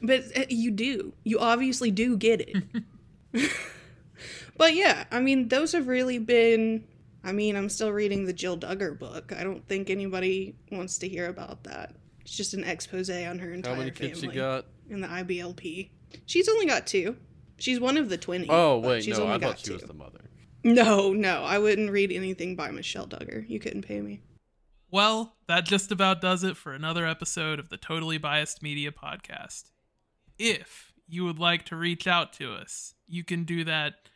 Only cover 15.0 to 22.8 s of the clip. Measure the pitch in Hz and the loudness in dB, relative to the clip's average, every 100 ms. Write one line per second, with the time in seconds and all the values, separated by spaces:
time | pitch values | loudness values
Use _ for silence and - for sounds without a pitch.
15 | 190 175 185 175 175 180 170 165 196 _ | -6 -6 -4 -6 -6 -10 -10 -10 -12 _
16 | - - - 349 381 440 359 233 - 190 | -20 -18 -2 2 4 4 4 2 2 0
17 | 180 254 - - - - - 247 247 285 | 0 -4 -12 -20 -20 -8 -2 0 2 2
18 | 254 175 - 180 180 165 165 123 120 120 | 0 -4 -4 -4 4 6 6 6 4 2
19 | 107 110 104 113 123 - - 92 - 78 | 2 0 2 2 0 -4 -8 -10 -12 -16
20 | 65 - - - - - 233 233 226 202 | -18 -20 -20 -20 -20 0 6 8 8 6
21 | 196 196 196 165 147 196 214 208 214 202 | 4 4 2 2 2 2 4 4 2 2
22 | 196 180 190 185 175 175 147 - | 2 0 -4 -6 -6 -6 -6 -6